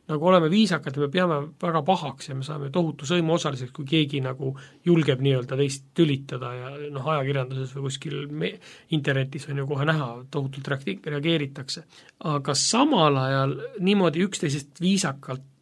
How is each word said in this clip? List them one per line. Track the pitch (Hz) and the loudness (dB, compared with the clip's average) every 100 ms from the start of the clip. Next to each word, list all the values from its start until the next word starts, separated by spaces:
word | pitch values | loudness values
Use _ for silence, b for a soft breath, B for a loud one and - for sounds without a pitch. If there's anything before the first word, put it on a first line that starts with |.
| - | -6
nagu | 151 170 | 0 4
oleme | 185 156 | 6 6
viisakad | 202 208 160 143 | 4 4 2 -2
ja | 135 | -2
me | 143 | -2
peame | 180 180 151 147 - | 2 2 0 -4 -6
väga | 175 165 139 | -2 0 2
pahaks | 185 143 - - | 0 0 -10 -10
ja | 135 | -8
me | 127 | -6
saame | 151 139 | -6 -4
tohutu | 180 165 - 135 | 0 0 -2 -2
sõimu | 175 165 | 0 2
osaliseks, | 170 156 127 127 | 2 0 -4 -8
kui | - 135 | -10 0
keegi | 160 147 143 | 2 2 0
nagu | 131 131 135 135 B B 175 | -4 -4 -6 -8 B B 4
julgeb | 170 143 127 135 | 4 4 4 4
nii-öelda | 131 123 135 | 2 0 0
teist | 143 139 - - | 0 -2 -4 2
tülitada | 160 139 139 123 123 | 2 2 -4 -10 -8
ja | 123 127 143 147 | -10 -12 -12 -10
noh, | 143 131 156 | -6 -2 0
ajakirjanduses | 135 139 127 135 131 135 | 0 -2 -2 -6 -8 -6
või | 139 | -6
kuskil | 135 151 139 147 | -6 -8 -8 -8
me-, | 151 185 - B B B | -6 -6 -6 B B B
internetis | 160 143 135 135 143 135 | -2 0 0 -2 -6 -8
on | 139 | -6
ju | 139 | -4
kohe | 139 147 | -2 0
näha, | 156 127 120 131 | 0 -2 -8 -8
tohutult | 147 135 135 139 | -6 -6 -6 -6
reakti-, | 139 139 190 - | -4 -4 -8 -6
reageeritakse. | 147 156 165 139 139 135 - - B B B 165 | -4 0 0 -2 -8 -10 -12 -14 B B B -4
Aga | 147 139 | -2 0
samal | 139 - 226 302 240 156 139 131 | 0 2 4 4 6 6 4 2
ajal | 135 135 - - 427 | 2 2 0 -6 -2
niimoodi | 185 202 175 151 | 2 4 4 2
üksteisest | 202 - 160 143 139 - | 0 0 -2 -2 -6 -4
viisakalt | 175 196 170 135 - 131 - _ | 0 2 0 -4 -8 -12 -12 _